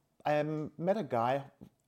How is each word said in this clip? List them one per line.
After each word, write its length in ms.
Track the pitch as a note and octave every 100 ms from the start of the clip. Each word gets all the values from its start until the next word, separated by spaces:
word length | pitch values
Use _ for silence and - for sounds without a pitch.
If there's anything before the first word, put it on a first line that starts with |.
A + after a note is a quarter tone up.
| _ _ D3
I 180 | D3+ D3+ D#3 D3 -
met 200 | E3+ G#3
a 60 |
guy 400 | C#3+ A#2+ A#2 C#3 C3+ - - _